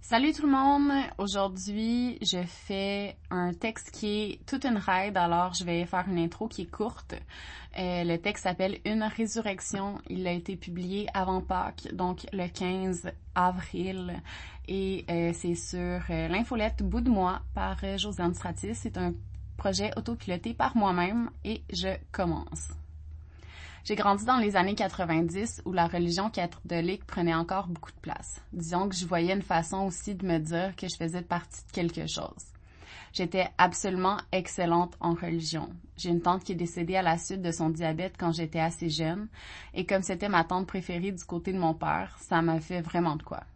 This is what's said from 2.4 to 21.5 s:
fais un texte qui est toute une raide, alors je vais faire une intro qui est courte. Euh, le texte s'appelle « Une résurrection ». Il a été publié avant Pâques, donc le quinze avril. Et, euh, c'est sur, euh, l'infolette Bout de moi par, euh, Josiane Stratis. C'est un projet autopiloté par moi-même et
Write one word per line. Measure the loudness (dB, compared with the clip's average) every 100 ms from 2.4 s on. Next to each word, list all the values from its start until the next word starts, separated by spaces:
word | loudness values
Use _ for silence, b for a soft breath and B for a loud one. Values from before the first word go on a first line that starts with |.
fais | -2 -8 -6 -2 0 -2 -4 -8 -4
un | 0 0
texte | 0 -2 -4 -12
qui | -4 0
est | 0 0 -4 -4
toute | -2
une | 2 2
raide, | 4 2 4 4
alors | 4 4 2
je | 0
vais | 0 0 2
faire | 0 0
une | 2
intro | 0 0 -6
qui | -6
est | -10
courte. | -4 -4 -4 -12 -14 -12 B B B B -4
Euh, | -2 0
le | 2 2
texte | 0 0
s'appelle « | -2 2 0 0
Une | 0 2
résurrection ». | 0 0 -2 0 -2 -4 -4 -4 -4 -6 -6
Il | -4 0
a |
été | -2 -2 -8
publié | -6 -6 -2 -2 -2
avant | 0 0 0
Pâques, | 0 0 0 -4 -8
donc | -2 -2 -2 -6
le | -4 -4
quinze | -2 -2 0 0 -2 -6 -10 -6 2
avril. | 2 2 -4 -4 -4 -4 -6 -8 -10 B B B -4
Et, | -2 0 -2 -2
euh, | 2 2
c'est | 0 -2
sur, | -2 -4 -4
euh, | -2 -2 -2 -2 0
l'infolette | 0 0 0 0 0
Bout | 0 2
de | 4
moi | 4 4 0 -4
par, | -4 -2 -2
euh, | -4 -2
Josiane | -4 0 0
Stratis. | 0 -4 -6 -6
C'est | -4 -6 -2
un | -2 -2 -8 -10 -10 -2
projet | 0 0 0 -2
autopiloté | -4 -6 -4 -4 -4
par | 0 4 6
moi-même | 4 4 2 2 -2 -4
et | -6